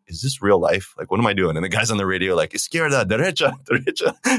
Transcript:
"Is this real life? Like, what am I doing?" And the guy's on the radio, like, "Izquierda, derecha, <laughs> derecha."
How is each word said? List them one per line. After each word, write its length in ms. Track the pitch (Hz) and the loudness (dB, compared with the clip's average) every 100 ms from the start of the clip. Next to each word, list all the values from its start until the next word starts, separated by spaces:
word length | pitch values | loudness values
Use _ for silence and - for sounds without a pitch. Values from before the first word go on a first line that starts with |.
| - | -16
"Is 160 | 82 | -8
this 180 | 127 135 | -6 -2
real 180 | 101 98 | 2 4
life? 360 | 80 92 - - | 4 0 -2 -12
Like, 140 | 78 | -4
what 100 | 98 | 0
am 60 | 117 | 2
I 80 | |
doing?" 200 | 98 87 | 2 0
And 80 | 78 | 0
the 60 | 92 | -2
guy's 220 | 85 117 | -2 0
on 80 | 107 | 0
the 80 | 95 | 0
radio, 280 | 92 95 | 0 0
like, 180 | 87 80 | 0 0
"Izquierda, 520 | - - 165 156 139 | -4 -6 -2 0 0
derecha, 580 | 98 110 180 - 139 131 | 0 0 0 0 -2 -2
<laughs> 60 | - | -2
derecha." 460 | - 135 - - - 254 | -2 -2 -2 -2 -2 0